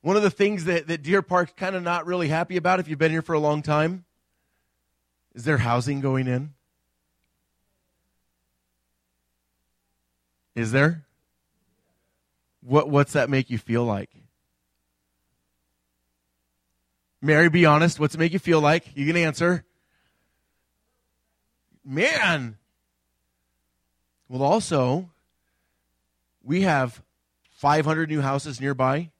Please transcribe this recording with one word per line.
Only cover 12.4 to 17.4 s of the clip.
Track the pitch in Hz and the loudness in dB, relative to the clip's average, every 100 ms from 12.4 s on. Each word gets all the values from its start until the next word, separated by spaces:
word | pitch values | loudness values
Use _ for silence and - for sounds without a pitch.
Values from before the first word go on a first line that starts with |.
| _ _ | _ _
What, | 123 143 151 | 0 2 4
what's | 143 143 | 0 2
that | 151 123 | 0 0
make | 135 127 | 0 -2
you | 120 | -6
feel | - 117 | -4 -2
like? | 120 101 95 _ _ _ _ _ _ _ _ _ _ _ _ _ _ _ _ _ _ _ _ _ _ _ _ _ _ _ _ _ _ _ | -2 -4 -8 _ _ _ _ _ _ _ _ _ _ _ _ _ _ _ _ _ _ _ _ _ _ _ _ _ _ _ _ _ _ _
Mary, | 139 151 | 2 4